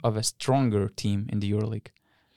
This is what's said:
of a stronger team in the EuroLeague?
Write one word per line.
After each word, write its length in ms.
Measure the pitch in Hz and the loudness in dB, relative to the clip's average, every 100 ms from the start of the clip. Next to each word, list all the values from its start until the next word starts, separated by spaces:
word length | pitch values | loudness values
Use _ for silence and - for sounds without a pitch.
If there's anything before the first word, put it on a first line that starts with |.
of 140 | 120 107 | 0 0
a 60 | |
stronger 680 | 113 - - 135 127 104 95 | -2 -4 0 2 4 2 0
team 380 | - 104 101 107 | -2 -2 0 -2
in 80 | 104 | -2
the 120 | 101 | 0
EuroLeague? 380 | 104 107 107 - - _ _ _ | 0 -2 -6 -10 -20 _ _ _